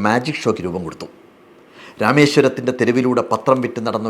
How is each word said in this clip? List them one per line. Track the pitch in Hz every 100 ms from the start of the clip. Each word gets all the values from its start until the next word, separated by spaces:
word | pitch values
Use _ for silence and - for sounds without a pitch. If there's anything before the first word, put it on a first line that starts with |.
| 104
മാജിക് | 120 151 147
ഷോയ്ക്ക് | 120 - 87
രൂപം | 85 80
കൊടുത്തു. | - - - - _ - - - - - -
രാമേശ്വരത്തിൻ്റെ | 107 143 147 151 135 135 123 127
തെരുവിലൂടെ | 117 123 127 120 -
പത്രം | 113 - 131
വിറ്റ് | 120 120 113
നടന്ന | 107